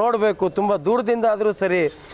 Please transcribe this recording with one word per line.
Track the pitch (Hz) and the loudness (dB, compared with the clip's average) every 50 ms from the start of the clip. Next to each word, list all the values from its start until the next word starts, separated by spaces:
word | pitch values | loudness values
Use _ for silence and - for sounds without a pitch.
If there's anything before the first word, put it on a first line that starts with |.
ನೋಡಬೇಕು, | 208 240 233 220 208 214 202 - 208 180 143 - | 2 2 2 2 2 0 0 0 -2 -2 0 0
ತುಂಬ | 202 208 202 180 143 | 0 0 0 0 0
ದೂರದಿಂದ | 180 226 240 233 208 240 233 226 226 214 | 0 0 0 2 0 0 2 2 0 0
ಆದರೂ | 196 214 214 202 - | 2 0 -2 0 0
ಸರಿ | 196 185 180 180 165 143 - - - - | -2 0 0 0 0 -2 -4 -8 -20 -20